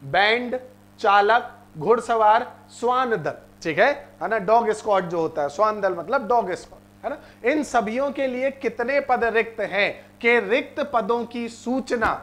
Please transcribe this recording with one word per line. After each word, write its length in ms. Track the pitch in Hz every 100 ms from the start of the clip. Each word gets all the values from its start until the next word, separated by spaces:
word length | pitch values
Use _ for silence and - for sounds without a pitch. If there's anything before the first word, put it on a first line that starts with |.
बैंड, 580 | 135 175 202 233 247 254 254 - - -
चालक, 520 | 208 202 202 240 240 - - 156
घुड़सवार, 720 | 151 233 226 233 214 220 247 - -
श्वान 380 | - 233 254 254
दल, 260 | 208 147 - - -
ठीक 160 | 165 160
है, 120 | 240 285 - -
है 80 | 175
ना, 80 | 220
डॉग 320 | 185 233 214
स्क्वॉड 380 | 214 220 196 180
जो 100 | 170
होता 220 | 160 160
है, 80 | 143
श्वान 320 | - 214 214
दल 140 | 196 175
मतलब 320 | 160 269 208
डॉग 240 | 240 190
स्क्वॉड, 280 | 170 - - - -
है 60 | 220
ना, 80 | 294 - - 233
इन 180 | 302 269
सभियों 460 | 247 214 240 277
के 160 | 285 269
लिए 240 | 247 269
कितने 460 | 269 233 226 240 285
पद 220 | 277 247 226
रिक्त 260 | 220 220 -
हैं 300 | 190 185 185 - - -
के 180 | 233 240
रिक्त 480 | 196 254 285 - 277
पदों 300 | 240 196 240 233
की 220 | 240 233
सूचना 640 | - 233 262 - 247 214 139